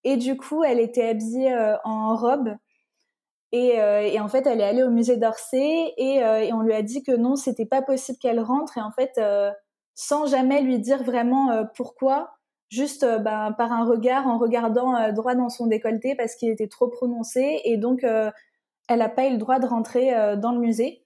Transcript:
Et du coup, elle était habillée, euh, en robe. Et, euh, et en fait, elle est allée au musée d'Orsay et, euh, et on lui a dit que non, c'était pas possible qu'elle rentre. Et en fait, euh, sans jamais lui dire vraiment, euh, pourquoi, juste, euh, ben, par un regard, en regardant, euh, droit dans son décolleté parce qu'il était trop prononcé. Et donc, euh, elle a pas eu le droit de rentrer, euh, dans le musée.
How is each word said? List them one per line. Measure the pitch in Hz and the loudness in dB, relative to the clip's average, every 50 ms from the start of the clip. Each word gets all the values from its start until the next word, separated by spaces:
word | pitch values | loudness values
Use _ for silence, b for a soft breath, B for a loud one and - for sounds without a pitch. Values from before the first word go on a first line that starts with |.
| - 247 | 0 0
Et | 277 | 0
du | 240 240 254 269 | 0 0 -2 -4
coup, | 269 - - 302 311 | -6 -6 -6 -2 0
elle | 330 285 247 240 | 2 2 2 2
était | 226 226 240 247 233 226 | 0 0 0 0 0 0
habillée, | 226 214 220 226 233 254 262 262 | -2 -4 -4 -6 -4 0 0 0
euh, | 254 233 220 214 214 - | 2 2 0 0 0 -2
en | - 226 220 220 220 220 220 | -4 -6 -4 -2 -2 -2 -2
robe. | 220 233 240 269 294 254 220 208 - _ _ _ _ _ _ _ _ _ _ _ _ _ _ _ _ _ _ | 0 2 0 0 0 -2 -6 -6 -10 _ _ _ _ _ _ _ _ _ _ _ _ _ _ _ _ _ _
Et, | - 240 247 247 233 226 | -2 2 2 4 4 4
euh, | 214 208 208 208 | 4 4 4 2
et | 208 208 - 214 | 2 2 0 0
en | 208 208 | -2 0
fait, | 262 262 262 | 0 2 2
elle | 285 233 226 | 2 2 2
est | 202 | 2
allée | 202 214 247 | 2 2 2
au | 262 254 | 4 4
musée | 233 233 233 240 247 | 4 2 4 2 2
d'Orsay | 214 226 226 220 - - - - 254 277 302 320 330 330 311 - | 2 2 0 0 -4 -8 -4 -2 0 2 2 2 0 -2 -2 -4
et, | - 262 269 277 269 | -2 -2 2 2 2
euh, | 240 220 220 220 | 4 4 2 2
et | 220 - | 0 0
on | 226 220 | 0 0
lui | 220 226 214 | 2 2 2
a | 220 | 0
dit | 208 214 247 285 | -2 -4 -6 -6
que | 269 277 | -2 0
non, | 247 233 233 247 277 | 0 2 2 0 0
c'était | 277 - 269 226 - 226 | 0 -2 -4 -4 -4 -2
pas | 220 262 269 | 0 0 0
possible | 262 269 269 262 - - 254 _ | 2 0 -2 -2 -2 -8 -10 _
qu'elle | - 247 233 233 | -2 0 0 0
rentre. | 220 220 254 285 320 - - 240 | 0 0 0 -2 -2 -4 -8 -8
Et | |
en | 214 214 | -10 -6
fait, | - - 254 254 - 240 | -2 -2 -2 -2 0 0
euh, | 214 208 202 202 202 202 202 202 _ _ _ _ _ _ _ | 0 2 2 2 0 -2 -4 -8 _ _ _ _ _ _ _
sans | - - - 285 294 302 | -14 -4 -2 -2 0 2
jamais | 285 277 262 262 254 277 294 | 2 2 2 2 4 2 2
lui | 269 262 254 233 | 2 2 0 0
dire | 208 240 277 262 | 0 0 -2 0
vraiment, | 247 254 247 240 233 240 254 269 277 262 | 0 -2 -2 0 0 2 2 2 2 2
euh, | 226 220 214 220 - | 2 0 -2 -4 -6
pourquoi, | - 247 - _ _ 262 262 269 294 339 - - _ _ _ _ _ _ _ | -10 -10 -10 _ _ 0 0 0 0 -4 -8 -16 _ _ _ _ _ _ _
juste, | 208 240 277 285 - - 277 | -4 -4 -4 -4 -2 0 0
euh, | 247 226 196 | 0 0 0
ben, | 208 214 214 214 214 214 214 | -2 -2 -4 -2 -4 -4 -2
par | - 233 233 | -2 -2 -2
un | 240 233 233 | 0 0 2
regard, | 233 247 226 214 247 254 277 262 | 2 2 2 2 0 0 2 0
en | 262 233 233 | 0 0 2
regardant, | 240 233 240 233 233 226 214 240 254 262 254 | 2 0 0 0 0 0 0 0 0 2 0
euh, | 233 220 214 | 0 0 0
droit | 208 214 220 247 247 | -2 -2 -2 0 0
dans | 247 247 240 | 0 -2 -2
son | 233 - 240 226 | -4 -4 -2 0
décolleté | 220 214 - 220 226 214 226 262 277 | 0 0 0 -2 -4 -2 -2 -4 -2
parce | - 233 226 - | -2 -4 -6 -6
qu'il | - 240 226 | -4 -2 -2
était | 220 214 220 202 | -2 -2 -4 -8
trop | - _ 247 247 | 0 _ -2 -2
prononcé. | 240 - 254 240 240 233 226 - - 254 262 285 311 302 - | 0 -4 -4 -4 -4 -6 -8 -4 -2 0 0 0 -2 -2 0
Et | 233 233 | -2 -2
donc, | 208 214 240 254 254 269 | 0 0 0 0 0 0
euh, | 233 220 220 214 214 b b b b b b _ _ _ _ _ - | 0 0 0 0 -2 b b b b b b _ _ _ _ _ -2
elle | 233 233 | 0 0
a | 220 214 | 0 0
pas | 233 - 262 | 0 0 0
eu | 269 | 2
le | 254 220 | 0 0
droit | 214 233 262 262 | 0 0 0 0
de | 247 | 2
rentrer, | 226 240 226 220 - - 240 254 262 247 | 0 -2 -2 -4 0 0 2 2 2 2
euh, | 226 214 208 208 | 2 2 0 0
dans | 208 214 233 | -2 -2 -2
le | 240 240 | -2 0
musée. | 240 233 220 208 240 302 - _ _ | 0 0 0 0 -2 -4 -4 _ _